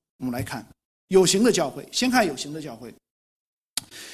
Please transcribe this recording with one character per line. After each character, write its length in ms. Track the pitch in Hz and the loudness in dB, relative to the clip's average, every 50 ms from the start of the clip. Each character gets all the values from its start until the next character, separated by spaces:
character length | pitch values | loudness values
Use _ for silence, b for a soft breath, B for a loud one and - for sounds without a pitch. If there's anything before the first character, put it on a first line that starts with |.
| _ _ _ _ | _ _ _ _
我 60 | 131 | -8
们 80 | 127 120 | -6 -6
来 100 | 131 110 | -6 -6
看 240 | - - 117 110 - - _ _ _ _ _ _ _ | -8 -8 -10 -12 -14 -20 _ _ _ _ _ _ _
有 160 | 185 190 185 | 6 6 6
形 200 | - 185 196 240 | 6 4 4 4
的 80 | 240 165 | 4 4
教 180 | 180 156 131 | 2 0 -2
会， 160 | 120 139 - - - | -4 -10 -14 -8 -4
先 180 | - 240 254 | -2 -2 2
看 160 | 233 254 214 | 4 4 2
有 100 | 165 135 | 2 0
形 160 | 120 - 143 151 | -6 -10 -10 -10
的 80 | 160 | -10
教 140 | 147 147 117 | -10 -12 -14
会。 180 | 117 123 113 - _ _ _ _ _ _ _ _ _ _ _ _ _ _ _ _ - - B B B B B | -14 -16 -18 -18 _ _ _ _ _ _ _ _ _ _ _ _ _ _ _ _ -12 -12 B B B B B